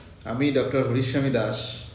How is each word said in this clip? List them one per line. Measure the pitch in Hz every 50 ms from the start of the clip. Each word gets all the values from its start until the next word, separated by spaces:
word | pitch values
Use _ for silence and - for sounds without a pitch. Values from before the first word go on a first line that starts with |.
| - - - - -
আমি | 123 117 127 143 147
ডক্টর | 131 - - - - 135 131 117
হরিস্বামী | 120 120 120 - - 143 135 131
দাস | 120 113 107 107 - - - - - - - -